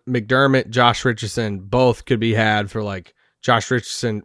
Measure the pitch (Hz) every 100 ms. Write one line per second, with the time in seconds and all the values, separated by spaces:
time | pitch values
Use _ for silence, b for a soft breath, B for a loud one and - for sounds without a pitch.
0 | - 127 107 131 139 131 - 120 120 113
1 | 127 113 104 - 110 98 98 123 127 113
2 | - 120 113 110 110 107 101 113 104 95
3 | - _ _ _ - 117 - 123 - -
4 | 120 107